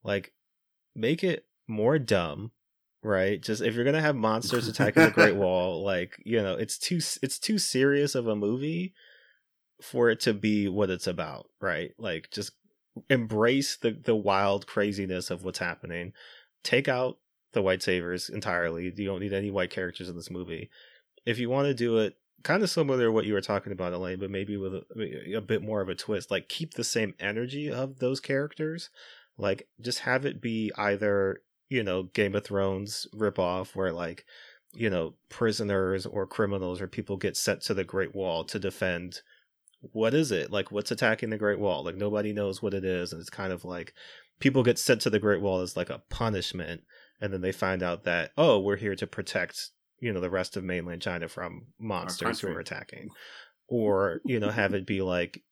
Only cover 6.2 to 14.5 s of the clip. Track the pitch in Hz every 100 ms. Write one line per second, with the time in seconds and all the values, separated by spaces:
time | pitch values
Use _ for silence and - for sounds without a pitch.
6.2 | - 117 98 92 110 - - 175 - -
7.2 | 131 - - 214 - 135 135 143 143 135
8.2 | 117 104 101 123 147 170 185 _ - -
9.2 | _ _ _ _ _ _ - 127 120 110
10.2 | - 104 107 107 101 95 98 90 - 87
11.2 | 80 69 - _ 98 80 87 - 107 82
12.2 | - - 101 _ _ _ _ - - 131
13.2 | 110 110 117 135 139 - 117 107 - 110
14.2 | 101 98 101